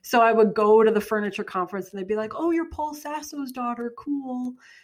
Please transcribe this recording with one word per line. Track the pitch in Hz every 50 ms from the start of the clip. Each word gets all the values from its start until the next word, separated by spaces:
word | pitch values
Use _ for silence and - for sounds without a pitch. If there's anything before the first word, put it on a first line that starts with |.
| -
So | - - 240 226
I | 226 220
would | 220 220 208 -
go | 214 214 208 214 220 220
to | 220
the | 208 208
furniture | 208 - 226 208 208 202 196 - 208
conference | - - 190 180 170 202 196 185 -
and | - 196
they'd | 185 190
be | 214
like, | 214 220 220 -
"Oh, | - 320 339 330
you're | 330 330 330
Paul | - - 302 302 302
Sasso's | 302 - 294 302 302 294 - 302 285 277 254 254
daughter. | 254 247 240 240 233 240 233 233 -
Cool. | - 294 285 277 262 262 254 247 254 247 247 - _ _ _ _